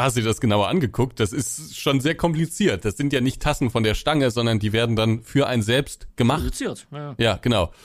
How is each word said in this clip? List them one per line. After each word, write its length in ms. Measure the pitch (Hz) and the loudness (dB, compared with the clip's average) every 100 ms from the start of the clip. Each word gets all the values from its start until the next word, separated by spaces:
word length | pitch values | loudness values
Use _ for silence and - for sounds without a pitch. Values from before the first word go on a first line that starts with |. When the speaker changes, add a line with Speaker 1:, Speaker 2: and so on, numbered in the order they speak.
Speaker 1:
hast 140 | 131 123 | 0 2
du 40 | |
dir 60 | 110 | 0
das 140 | 107 | 0
genauer 280 | 117 104 95 | 2 2 2
angeguckt? 500 | 165 123 - 123 - | 0 -2 0 -2 0
Das 140 | 107 | -2
ist 460 | - - - 156 - | 0 -6 -8 -12 -6
schon 220 | - 135 | -2 0
sehr 140 | 131 | 0
kompliziert. 720 | 170 170 160 160 - 202 98 | 0 0 0 -2 0 0 2
Das 120 | 104 92 | -2 -2
sind 140 | 143 | 0
ja 80 | 139 | 2
nicht 180 | 127 - | 0 0
Tassen 300 | 147 147 127 | -2 0 0
von 120 | 117 | 2
der 100 | 110 | 0
Stange, 360 | 104 - 151 131 | 0 0 2 2
sondern 280 | 110 117 110 | 2 0 0
die 140 | 107 | 2
werden 220 | 107 120 110 | 0 2 2
dann 260 | 113 113 | 2 0
für 240 | - 135 139 | 0 0 2
einen 160 | 123 | 0
selbst 460 | 104 123 143 - - - | 2 0 0 -8 -18 0
gemacht. 240 | 120 139 | 2 2
Speaker 2:
Produziert, 440 | 127 - 247 - - | -2 -4 -6 -8 -12
ja. 220 | 143 147 135 | -12 -12 -2
Speaker 1:
Ja, 200 | 113 98 | 0 0
genau. 320 | 123 110 85 - | 0 0 0 -4